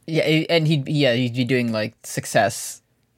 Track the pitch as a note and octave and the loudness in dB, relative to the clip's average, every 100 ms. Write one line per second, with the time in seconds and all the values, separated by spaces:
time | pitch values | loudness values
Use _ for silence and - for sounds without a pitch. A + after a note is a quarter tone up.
0 | - D#3 D3 D#3 D#3+ E3+ D#3 D#3+ C3+ D3+ | -4 -2 2 0 2 2 2 0 0 0
1 | C3+ A#2 B2 A#2+ B2 B2+ A#2+ A2 G#2+ - | 2 2 0 -2 0 0 0 -2 -4 -8
2 | - - - B2+ G2+ - - - _ _ | -10 -10 -2 2 2 0 -10 -14 _ _
3 | _ | _